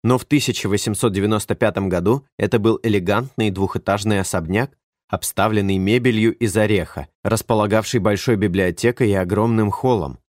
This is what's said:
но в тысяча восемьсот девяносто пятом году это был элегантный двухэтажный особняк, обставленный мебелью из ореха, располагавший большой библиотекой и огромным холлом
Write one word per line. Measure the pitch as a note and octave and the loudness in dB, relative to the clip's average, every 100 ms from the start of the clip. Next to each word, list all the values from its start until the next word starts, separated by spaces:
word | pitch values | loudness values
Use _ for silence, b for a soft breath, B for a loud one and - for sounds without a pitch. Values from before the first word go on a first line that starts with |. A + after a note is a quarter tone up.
но | A2+ B2 | 2 0
в | |
тысяча | - D3 - - G2+ | 2 0 0 -4 -2
восемьсот | G2+ - G2+ A#2+ | -2 -2 -2 0
девяносто | F#2+ G#2 G#2+ - | 0 0 -2 -2
пятом | G#2 A2 G2 G2 | 0 0 0 -2
году | F2 F2+ C3+ _ - | 0 0 0 _ -4
это | G#2 A#2+ | -2 2
был | G#2+ A2 | 2 0
элегантный | A#2 G2+ F2 G2+ C3 - A2 | 0 0 0 -2 -2 -2 -2
двухэтажный | F#2 G2 A#2 - G2+ G#2 G2+ | 0 -4 -2 -2 -2 0 -2
особняк, | F#2 F#2 D#2+ G2+ C#3 _ _ _ _ | -2 -4 -2 -2 -4 _ _ _ _
обставленный | G#2 - - G#2 G#2+ G2 F#2+ | -6 -6 -2 0 0 0 0
мебелью | F#2+ B2 B2 A2 A2+ | 2 2 2 2 2
из | - A2+ G#2+ | 2 0 2
ореха, | G#2+ G#2 - - D2 _ | 2 0 -2 -10 -14 _
располагавший | - A2+ - G#2+ G#2 A2 A2 A#2 | -2 -2 0 0 2 0 0 0
большой | F#2 G#2 - A2 | 0 0 0 0
библиотекой | G#2 F#2 F2+ F2 A#2+ A#2+ A2+ | 0 2 0 0 -2 2 0
и | |
огромным | G2 F2+ G2+ A#2 A2 G#2 | 2 0 0 2 2 0
холлом | - C3 A2+ C#2 B1 | 0 0 0 -2 -10